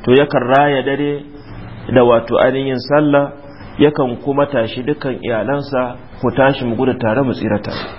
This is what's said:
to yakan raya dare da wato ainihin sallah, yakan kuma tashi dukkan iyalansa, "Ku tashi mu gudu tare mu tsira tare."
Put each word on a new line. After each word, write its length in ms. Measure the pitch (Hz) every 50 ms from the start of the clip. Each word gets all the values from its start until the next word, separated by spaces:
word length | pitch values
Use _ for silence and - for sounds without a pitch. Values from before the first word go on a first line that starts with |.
| -
to 60 | 123
yakan 320 | 123 139 143 143 - 135 120 120 131
raya 260 | 139 147 147 143 131 127
dare 400 | 139 139 139 147 147 147 143 - - - - - - - - - - - - - - 117
da 100 | 131 123
wato 320 | 120 117 113 113 - 117 - -
ainihin 320 | 131 131 135 135 135 131
sallah, 560 | 123 117 - 143 151 151 147 143 143 143 143 - - - - - - - - - -
yakan 400 | 143 151 151 156 139 123 120 110
kuma 240 | - 143 135 143 143
tashi 360 | 139 - 123 110 110 - 127 120
dukkan 320 | 127 147 147 - 135 123 95 -
iyalansa, 720 | 107 117 107 101 127 139 143 135 - 139 127 127 123 123 - - - - -
"Ku 80 | - 123 -
tashi 280 | 139 131 135 180 - 131
mu 120 | 120 117
gudu 180 | 110 135 127 120 123
tare 240 | 123 110 110 139 139
mu 80 | 127
tsira 260 | 104 - - 110 104 104
tare." 280 | - - - - - - -